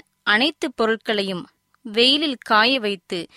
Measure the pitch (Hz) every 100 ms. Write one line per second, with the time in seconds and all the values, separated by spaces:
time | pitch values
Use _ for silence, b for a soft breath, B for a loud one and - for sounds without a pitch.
0 | - _ - 208 285 - 320 - 220 220
1 | - 214 196 180 - _ _ _ 233 214
2 | 247 294 311 254 - 214 226 269 214 196
3 | - 180 160